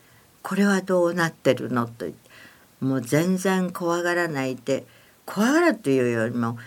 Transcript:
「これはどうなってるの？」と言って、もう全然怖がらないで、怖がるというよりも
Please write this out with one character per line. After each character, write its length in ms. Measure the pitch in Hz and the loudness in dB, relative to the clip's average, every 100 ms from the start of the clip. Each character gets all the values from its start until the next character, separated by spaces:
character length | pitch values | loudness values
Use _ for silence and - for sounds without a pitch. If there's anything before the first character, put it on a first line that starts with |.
| _ - _ _ | _ -20 _ _
「こ 140 | - 190 | -4 2
れ 100 | 202 | 2
は 160 | 190 | 2
ど 220 | 190 180 | 2 2
う 100 | 175 | 2
な 140 | 175 165 | 2 -2
っ 60 | |
て 200 | - 139 | 0 2
る 180 | 107 123 | 2 0
の？」 140 | 123 117 | -2 -2
と 200 | 117 85 | -6 -12
言 40 | |
っ 20 | |
て、 160 | - _ - - - _ _ | -12 _ -20 -20 -20 _ _
も 160 | 131 135 | -4 -2
う 60 | |
全 360 | 113 139 175 185 | 0 0 2 0
然 320 | 190 185 180 | 0 0 -2
怖 320 | 180 175 175 | -4 -2 -2
が 140 | 175 175 | 0 0
ら 120 | 170 | -2
な 180 | 143 131 | -2 -4
い 100 | 123 | -4
で、 320 | - 135 - - - _ - | -4 -4 -6 -20 -20 _ -10
怖 280 | 190 226 | 0 2
が 80 | 311 | 4
る 140 | 349 240 | 2 0
と 140 | 139 | 0
い 160 | 135 123 | 2 2
う 60 | |
よ 160 | 117 113 | 0 0
り 80 | 123 | -2
も 220 | 117 117 | -4 -4